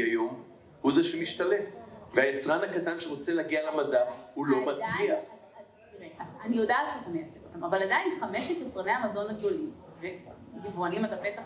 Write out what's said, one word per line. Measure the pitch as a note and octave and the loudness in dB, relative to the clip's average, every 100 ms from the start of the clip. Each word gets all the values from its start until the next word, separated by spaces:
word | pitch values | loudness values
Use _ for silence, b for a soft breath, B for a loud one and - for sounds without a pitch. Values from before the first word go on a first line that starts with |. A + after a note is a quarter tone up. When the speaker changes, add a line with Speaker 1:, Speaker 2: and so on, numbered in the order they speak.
Speaker 1:
היום | A2+ A2+ A#2 - - - - - | 4 2 0 -4 -14 -20 -20 0
הוא | C3+ | 4
זה | E3+ | 6
שמשתלט. | E3 E3 E3 - F3+ G3+ - - - - - | 4 2 -2 0 2 2 0 -10 -14 -16 0
והיצרן | - C#3 C#3 - E3 | 4 4 4 2 2
הקטן | F#3+ F3 E3 E3 | 2 0 -2 -2
שרוצה | D#3 C#3 C#3+ | -4 -4 0
להגיע | E3+ D3+ D#3 D#3 | 0 0 0 0
למדף, | D3+ C#3 B2 B2 - - | 0 4 4 2 -2 -8
הוא | C3+ C#3+ | -2 2
לא | C3 | 4
Speaker 2:
עדיין, | C#3 C#3+ | 2 0
Speaker 1:
מצליח. | - - G3+ D4+ - - - - - - - G3 | 0 2 2 2 -2 -14 -20 -20 -20 -20 -20 -16
Speaker 2:
תראה, | E3 - E3+ - | -14 -12 -12 -6
אני | A3+ A#3 | 0 4
יודעת | G#3+ B3+ D4+ | 4 4 2
שאתה | B3+ F#3 | -2 -4
מייצג | E3 D#3+ - | -4 -4 -12
אותם, | - - | -14 -6
אבל | E3+ F#3+ | 0 2
עדיין | D4 E4 F#4+ - | 4 2 2 0
חמשת | G#3 G#3 - F4 C4 | -2 -2 0 -2 -4
יצרני | F#3+ F#3 | -2 0
המזון | B3 A3 G3 G#3 | 2 0 -2 -4
הגדולים, | G#3+ G#3 D#3+ D3+ - - - F3 F3+ - - - - | -2 0 0 -2 -8 -16 -10 -8 -8 -14 -18 -16 -10
ויבואנים | G3+ F3 F3 G3+ | -8 -2 -2 0
אתה | A3 F3+ | -2 -2
בטח | G3+ G#3 | -4 -6